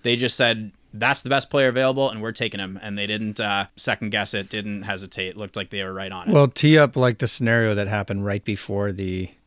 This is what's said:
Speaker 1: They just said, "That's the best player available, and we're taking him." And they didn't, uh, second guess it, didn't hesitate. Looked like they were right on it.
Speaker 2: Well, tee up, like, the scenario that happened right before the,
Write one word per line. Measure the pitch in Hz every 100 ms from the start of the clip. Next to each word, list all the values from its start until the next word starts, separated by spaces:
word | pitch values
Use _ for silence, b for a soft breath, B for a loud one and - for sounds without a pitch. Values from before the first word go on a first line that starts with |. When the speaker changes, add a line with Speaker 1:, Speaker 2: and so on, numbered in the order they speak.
Speaker 1:
They | 120 120
just | 123 -
said, | 120 113 107 _ _
"That's | 104 120 139
the | 127
best | 139 -
player | 143 131
available, | 123 131 135 135
and | 107
we're | 113
taking | 113 110 101
him." | 95 95
And | 104 101
they | 101
didn't, | 107 107 104
uh, | 104 98 95 -
second | - 104 107
guess | 107 98
it, | 101 95
didn't | 107 104 101
hesitate. | 101 95 95 - 92 104
Looked | 101 107
like | 95
they | 101
were | 95
right | 95 95
on | 92 135
it. |
Speaker 2:
Well, | 156 139
tee | - 151 156
up, | 143 135
like, | 127 113
the | 120
scenario | - 117 117 110
that | 101 104
happened | 104 95 101
right | 101 104
before | - 101 - 101 101
the, | 95 95 92 92 _